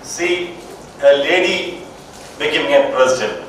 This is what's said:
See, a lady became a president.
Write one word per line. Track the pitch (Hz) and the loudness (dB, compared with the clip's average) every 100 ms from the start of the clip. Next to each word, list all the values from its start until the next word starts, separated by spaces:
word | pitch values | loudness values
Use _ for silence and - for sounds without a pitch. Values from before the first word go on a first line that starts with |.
See, | - - 175 175 175 - - - - - | -12 -6 -2 -2 -4 -12 -18 -18 -18 2
a | 143 143 | 6 6
lady | 151 180 185 185 170 - - - - - - - | 4 2 2 0 -4 -10 -16 -18 -20 -20 -20 -6
became | 147 - 143 | -4 -2 2
a | 143 - 127 | 4 4 2
president. | 131 - 107 - | 2 2 -2 -6